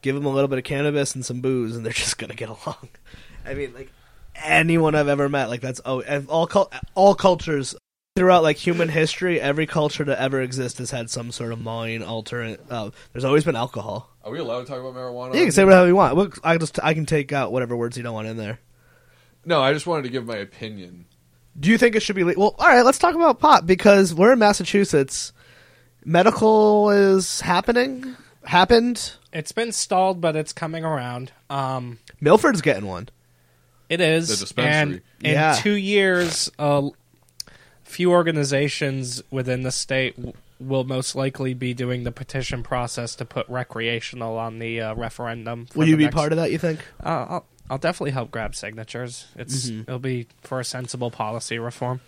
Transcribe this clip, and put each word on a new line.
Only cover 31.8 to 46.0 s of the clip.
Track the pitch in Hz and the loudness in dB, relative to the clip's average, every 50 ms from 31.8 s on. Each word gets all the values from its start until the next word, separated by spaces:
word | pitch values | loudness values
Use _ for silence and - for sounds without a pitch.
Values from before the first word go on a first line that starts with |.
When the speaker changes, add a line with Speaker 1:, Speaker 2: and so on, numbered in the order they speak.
| 123 123 120 - _ - - _ | -8 -10 -14 -16 _ -20 -14 _
Speaker 1:
Milford's | 143 147 180 220 - 320 247 175 139 | 4 6 6 6 6 4 0 2 0
getting | 151 127 95 104 | 0 -2 -2 -4
one. | 98 92 87 - - _ _ _ _ _ _ _ _ _ _ _ _ _ _ _ _ | -8 -10 -10 -12 -14 _ _ _ _ _ _ _ _ _ _ _ _ _ _ _ _
Speaker 3:
It | 160 170 | -2 0
is. | 180 156 160 165 170 160 | 2 2 2 2 0 -2
Speaker 2:
The | 110 | -4
dispensary. | 98 98 - - - 123 147 151 151 | -4 -6 -8 -4 -2 0 2 2 2
Speaker 3:
And | 151 147 180 180 _ _ _ _ - | 0 0 -4 -8 _ _ _ _ -2
in | 156 151 | 0 2
Speaker 1:
Yeah. | 147 151 156 147 110 | 2 4 2 2 2
Speaker 3:
two | - 208 208 | 2 0 0
years, | 202 190 196 208 202 196 190 185 180 180 165 160 - - - _ - | 0 0 2 2 2 4 4 2 2 0 0 -2 -4 -6 -6 _ -2
a | 151 147 143 143 139 143 - _ _ _ _ _ _ _ _ _ - - - - - _ _ _ _ | 0 2 2 2 0 -2 -6 _ _ _ _ _ _ _ _ _ -20 -20 -20 -20 -20 _ _ _ _
few | - - - 175 180 175 | -20 -4 0 2 4 6
organizations | 175 170 165 165 151 143 135 139 135 147 143 - - 156 139 135 135 131 123 120 127 - _ | 6 4 4 0 0 0 0 0 0 0 0 -2 -4 -4 -4 -4 -4 -6 -8 -10 -12 -12 _
within | - 135 127 127 127 127 131 | -6 -6 -4 -2 -4 -4 -4
the | 131 - | -4 -4
state | - - - 135 131 131 123 - | -6 -6 -2 -2 -2 -2 -2 -4
w-, | - 123 123 - - _ _ _ _ | -8 -14 -14 -16 -16 _ _ _ _
will | 131 131 135 135 127 | -6 -2 -2 -2 -2
most | 127 131 131 131 - - | -2 -4 -4 -4 -4 -4
likely | 135 135 135 131 - 135 131 127 | -4 -4 -4 -4 -4 -6 -6 -4
be | 123 127 123 123 | -4 -6 -6 -4
doing | 120 127 123 123 123 120 | -4 -4 -4 -4 -4 -6
the | 120 120 | -8 -8
petition | - 135 - - 135 123 - - 123 120 | -10 -14 -8 -6 -6 -6 -6 -6 -8 -6
process | - 135 127 120 120 - - 120 113 - | -4 -4 -4 -4 -4 -6 -8 -10 -10 -10
to | - 127 | -12 -14
put | - - 131 110 - | -8 -6 -8 -8 -6
recreational | 123 127 123 _ - 113 113 117 120 117 - - - 127 117 113 113 113 | -6 -8 -8 _ -8 -6 -4 -2 -2 -4 -6 -10 -12 -10 -8 -6 -6 -6
on | 113 113 113 113 | -6 -8 -8 -10
the, | 113 113 113 117 | -8 -8 -6 -6
uh, | 113 110 110 | -6 -6 -6
referendum | 113 117 113 - - 120 117 117 120 110 113 120 120 117 | -8 -8 -10 -8 -10 -10 -8 -8 -10 -10 -10 -10 -10 -12
for | 123 - 156 | -10 -2 0
Speaker 1:
Will | 156 160 | 4 4
you | 156 | 6
Speaker 3:
the | |
Speaker 1:
be | 151 | 4